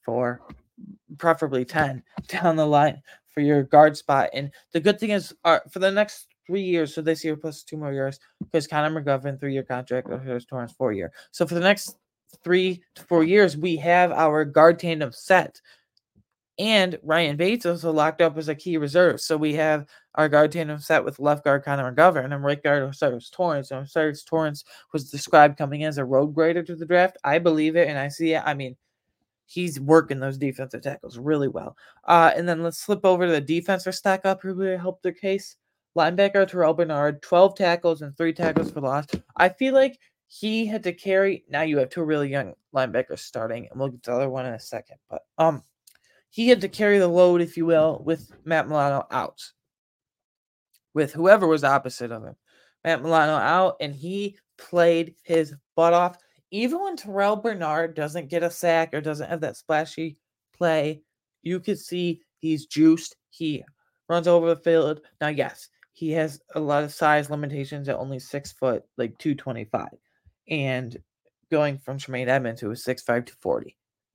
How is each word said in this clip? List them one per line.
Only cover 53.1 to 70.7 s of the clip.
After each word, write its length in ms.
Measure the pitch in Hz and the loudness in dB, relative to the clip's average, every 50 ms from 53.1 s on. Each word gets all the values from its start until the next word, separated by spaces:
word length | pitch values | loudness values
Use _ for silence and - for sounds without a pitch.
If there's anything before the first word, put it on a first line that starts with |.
| 165 160 151 156 156 | 2 2 4 2 2
out, 420 | 143 101 135 165 185 190 185 - - | 0 0 2 2 2 2 0 0 -4
and 160 | 151 143 143 | -8 -8 -10
he 420 | 135 147 175 190 202 202 202 202 _ _ _ _ - | -10 -10 -8 -8 -6 -6 -8 -10 _ _ _ _ -20
played 580 | - - - 175 170 170 170 165 170 165 - _ _ | -12 -4 0 2 4 4 4 2 0 -4 -10 _ _
his 320 | - 165 165 156 143 143 - _ _ - | -2 0 0 0 -2 -6 -20 _ _ 0
butt 180 | - 165 170 170 | 2 4 4 4
off. 240 | 175 180 180 175 _ _ _ _ _ _ _ | 4 2 0 -4 _ _ _ _ _ _ _
Even 300 | 185 202 233 247 311 349 | -6 -4 -2 -2 -2 -4
when 160 | 403 392 349 - | -6 -6 -8 -10
Terrell 400 | - 208 190 196 202 202 214 202 | -12 -8 -4 -2 0 0 0 -2
Bernard 580 | 208 233 214 185 165 151 151 160 165 165 160 | -4 -6 -6 -4 -4 -4 -2 -2 -4 -4 -4
doesn't 340 | 156 147 151 147 175 151 135 | -6 -8 -6 -8 -10 -10 -6
get 140 | 170 170 165 | -4 -2 -2
a 80 | 170 | -4
sack 420 | 170 - - 170 165 165 165 160 - | -4 -2 0 0 2 2 0 -2 -4
or 60 | 156 | -6
doesn't 300 | 151 156 151 147 143 - | -6 -6 -8 -8 -8 -8
have 100 | 170 165 | -8 -6
that 140 | 156 131 - | -6 -8 -10
splashy 600 | - - - 156 151 160 151 - - 165 160 147 _ _ _ _ _ _ _ _ | -8 -6 -2 -2 -2 -2 -4 -8 -10 -10 -10 -12 _ _ _ _ _ _ _ _
play, 480 | - 175 170 160 156 143 151 156 151 _ _ _ _ _ _ _ _ - | -2 0 0 2 0 0 -2 -4 -8 _ _ _ _ _ _ _ _ -8
you 180 | 170 180 185 | -8 -8 -6
could 180 | 180 - 202 196 | -4 -6 -6 -6
see 420 | - - 175 180 175 175 165 165 _ _ _ _ | -8 -10 -6 -4 -4 -4 -4 -6 _ _ _ _
he's 260 | - 160 156 147 151 | -6 -4 -4 -4 -6
juiced. 500 | - - 147 156 160 160 160 - - - _ _ _ | -6 0 4 4 4 4 2 -2 -10 -18 _ _ _
He 340 | _ - 170 156 147 - - _ _ _ _ _ _ _ _ - | _ -8 -6 -6 -6 -8 -10 _ _ _ _ _ _ _ _ -4
runs 180 | 170 175 160 175 | -2 0 2 4
over 200 | 175 170 165 170 | 4 4 4 2
the 120 | 165 156 | 0 0
field. 380 | - 170 165 160 156 151 156 151 - _ _ - | 2 2 2 4 2 0 -2 -6 -10 _ _ -6
Now, 80 | 151 151 | -6 -4
yes, 400 | 151 139 127 - - - - - _ _ _ _ _ | -2 -4 -4 -6 -8 -16 -20 -20 _ _ _ _ _
he 180 | - 165 156 | -10 -8 -4
has 300 | 156 165 156 156 147 - _ - - | -2 -2 -4 -4 -6 -12 _ -12 -8
a 40 | 156 | -6
lot 240 | 156 147 147 143 151 | -4 -2 -2 -2 -2
of 100 | 147 147 | -4 -4
size 360 | - 165 151 151 151 143 139 | -2 2 2 2 2 0 -2
limitations 580 | 151 147 147 139 143 143 139 135 151 143 143 135 | -8 -8 -8 -8 -8 -10 -10 -10 -12 -10 -8 -6
at 80 | - | -6
only 240 | - 120 135 139 127 | -6 -6 -10 -10 -12
six 320 | - - - 143 143 - | -12 -12 -12 -12 -12 -12
foot, 320 | - - 135 131 117 - - _ _ - | -10 -4 -2 -2 -2 -2 -6 _ _ -8
like, 200 | 120 113 107 - | -8 -8 -8 -6
two 160 | - 160 143 | -6 -4 -4
twenty-five. 640 | 143 - 131 120 117 107 107 - 107 - - - - _ _ _ _ _ _ _ _ _ - | -6 -6 -12 -12 -12 -10 -8 -8 -8 -8 -10 -16 -20 _ _ _ _ _ _ _ _ _ -8
And 480 | 160 151 139 135 | -6 -4 -4 -4